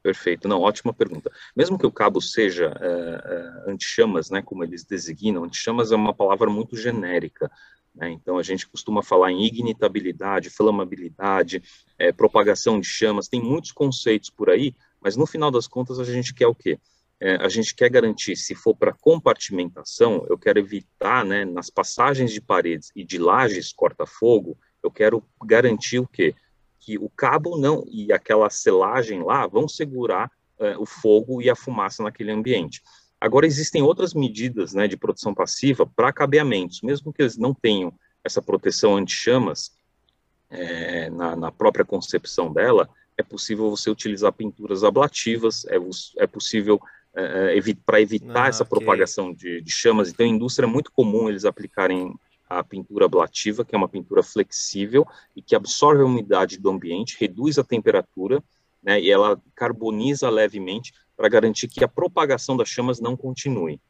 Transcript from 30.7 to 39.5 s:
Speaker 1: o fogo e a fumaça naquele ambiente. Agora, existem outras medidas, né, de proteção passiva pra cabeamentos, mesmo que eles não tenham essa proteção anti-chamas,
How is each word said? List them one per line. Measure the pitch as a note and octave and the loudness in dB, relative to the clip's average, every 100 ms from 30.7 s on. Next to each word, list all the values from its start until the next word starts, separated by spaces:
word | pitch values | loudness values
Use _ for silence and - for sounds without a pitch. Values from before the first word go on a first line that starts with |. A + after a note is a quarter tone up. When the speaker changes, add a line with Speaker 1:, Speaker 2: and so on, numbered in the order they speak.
| G2 | -4
Speaker 1:
o | G#2+ | -10
fogo | - A2 G#2+ A2+ B2+ | -2 4 4 4 0
e | A#2+ | 2
a | A#2 | 0
fumaça | - A2+ G2 - | -4 -4 -4 -4
naquele | G#2 - G#2+ | -8 -6 -6
ambiente. | G#2+ A#2 A2+ D#2 - _ _ _ _ | -4 0 -2 -2 -12 _ _ _ _
Agora, | A2 B2+ D#3+ | 2 4 4
existem | C#3 D#3 D#3+ | 2 -2 2
outras | C#3+ F3 F3+ | 2 2 0
medidas, | D#3+ C3 G#2+ B2 A#2 E2+ | 0 -2 -4 -6 -4 -4
né, | G2 G#2 | -2 -2
de | F#2 | -2
proteção | G#2+ - G#2+ | -6 -4 -6
passiva | G2+ F2 - C#3 B2+ - | -2 -4 0 0 2 0
pra | - C#3 | 2 0
cabeamentos, | - C#3 D3 D3 G2+ F2+ F2+ | 2 2 4 4 0 -4 -8
mesmo | A2+ C#3+ D3 | -6 -4 -6
que | - | -2
eles | C3 A2+ | -2 0
não | B2 | -4
tenham | C#3 A#2 G2+ F2+ _ _ _ | 0 0 0 -2 _ _ _
essa | - - | -6 -4
proteção | - G2 G2 - - G2+ | -2 0 0 2 2 4
anti-chamas, | F2+ - - B2+ G2+ | 0 -2 2 2 0